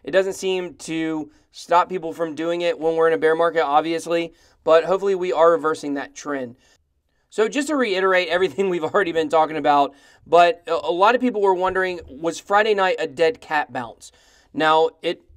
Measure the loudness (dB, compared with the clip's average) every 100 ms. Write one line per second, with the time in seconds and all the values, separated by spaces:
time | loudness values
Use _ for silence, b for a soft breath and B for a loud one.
0 | -2 0 0 -4 -4 -4 -6 -12 -10 -6
1 | -4 -6 -10 b b -20 0 0 0 -4
2 | -8 -6 -8 -4 -4 -2 -2 -2 -2 2
3 | 2 2 2 2 0 0 2 0 0 -6
4 | -2 -4 -4 b b b 4 4 4 -2
5 | 0 -2 -2 4 4 4 0 -4 -4 -6
6 | -8 -14 -10 -8 -8 -14 b b _ _
7 | _ _ _ -4 -2 -2 -4 -2 -2 0
8 | 2 2 0 0 -2 -2 -2 -2 -2 0
9 | 0 -2 0 0 0 0 2 2 2 b
10 | b b 2 6 6 2 -4 -4 -2 2
11 | 2 4 0 0 0 2 0 -2 -4 -6
12 | -14 -8 -6 -6 0 2 2 2 0 0
13 | -6 0 0 0 -4 -4 -4 -8 -10 -14
14 | -20 b b b b -2 2 4 2 -2
15 | -8 -8 _